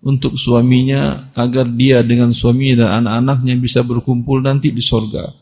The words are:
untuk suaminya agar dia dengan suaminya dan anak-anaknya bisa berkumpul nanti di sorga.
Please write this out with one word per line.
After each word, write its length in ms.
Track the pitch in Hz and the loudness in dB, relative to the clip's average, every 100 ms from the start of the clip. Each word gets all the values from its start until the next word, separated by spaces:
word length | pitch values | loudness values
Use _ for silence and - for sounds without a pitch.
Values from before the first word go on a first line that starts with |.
untuk 320 | 135 135 135 - | 0 -2 -2 -4
suaminya 960 | - 120 123 127 131 135 143 135 - | 0 2 4 2 2 0 -2 -4 -10
agar 320 | - 123 127 | -6 -2 -2
dia 400 | 127 120 131 127 | -2 0 2 4
dengan 260 | 117 120 120 | 4 2 2
suaminya 540 | 117 120 123 135 123 | 0 0 2 2 2
dan 60 | 117 104 | 2 2
anak-anaknya 520 | 117 113 127 139 127 123 | 0 0 0 0 0 0
bisa 240 | 123 127 | 0 -2
berkumpul 640 | 120 123 127 123 120 135 | 0 -2 -2 -4 0 -2
nanti 240 | 135 139 147 | 0 0 0
di 160 | 120 | -2
sorga. 480 | 120 117 110 - 90 - | -2 -2 -2 -8 -10 -14